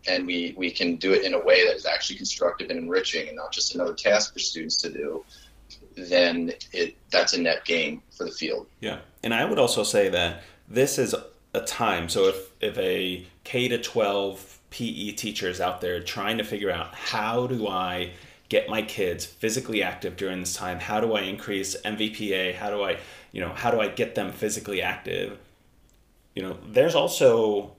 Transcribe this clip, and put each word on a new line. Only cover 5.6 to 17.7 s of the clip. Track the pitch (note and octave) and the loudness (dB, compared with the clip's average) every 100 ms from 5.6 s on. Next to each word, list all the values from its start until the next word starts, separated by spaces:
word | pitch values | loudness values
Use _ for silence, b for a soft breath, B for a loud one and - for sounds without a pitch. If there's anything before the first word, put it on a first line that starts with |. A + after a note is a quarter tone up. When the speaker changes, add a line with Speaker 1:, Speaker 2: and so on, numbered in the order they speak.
| - - - - | -20 -20 -20 -16
Speaker 1:
then | F2+ F2+ F2 E2+ E2+ - - | 2 6 6 4 -4 -6 -8
it, | F2+ E2+ - _ | -2 -2 -4 _
that's | F2+ F2 | 2 2
a | F2+ | 2
net | E2+ D#2+ - | 2 0 0
gain | E2+ D2+ D#2 _ - | 0 0 -6 _ -10
for | |
the | E2+ | -8
field. | - D#2 - - _ | -6 -4 -4 -6 _
Speaker 2:
Yeah. | A2 - - _ | -8 -8 -14 _
And | A2+ | -2
I | A2+ A2+ | 0 2
would | A2 | 4
also | A#2+ - | 4 4
say | G#2 G#2+ G2 | 2 4 4
that | F2 F2 E2+ B B - | 4 2 -2 B B -4
this | A2 C#3 - | 2 2 4
is | A2+ - - - _ | 2 0 -4 -20 _
a | F#2+ | -4
time, | - - A2+ F2+ E2+ | -4 0 0 0 0
so | G#2 F#2+ | 4 4
if, | F#2+ - _ | 4 -8 _
if | G#2 - | -4 0
a | F#2 F2+ F#2 F2+ F#2 _ | 0 0 -2 -4 -10 _
K | - B2+ B2 | -4 -2 0
to | A#2+ | 0
twelve | - A#2+ G#2 G2+ G2 F#2+ - - _ | -2 0 2 2 -2 -4 -16 -20 _
P | - A#2 | -8 -6
E | C2+ G#2 | -6 -8
teacher | G#2 A2 G2+ F#2 | -6 -6 -4 -4
is | F2 | 0
out | F#2 F2+ | -2 -2
there | F2+ F2 | -2 -4
trying | E2+ - G2+ A2+ | -4 -4 -2 -2
to | |
figure | G#2+ G#2+ G2+ | -2 -2 -2
out, | F2 - - | -2 -4 -8
"How | - A2+ G#2+ A#2 B2 | -4 -2 0 0 0
do | B2+ | -2
I | G#2 | 0